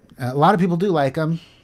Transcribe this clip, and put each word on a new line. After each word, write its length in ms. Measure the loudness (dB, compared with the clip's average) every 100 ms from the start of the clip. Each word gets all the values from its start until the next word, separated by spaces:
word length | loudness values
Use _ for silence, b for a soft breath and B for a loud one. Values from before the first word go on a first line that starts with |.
| _ -12
A 160 | -6
lot 220 | 2 2 4
of 40 |
people 160 | 0 0
do 120 | 0
like 320 | 0 0 -2
'em. 200 | -2 -4 B B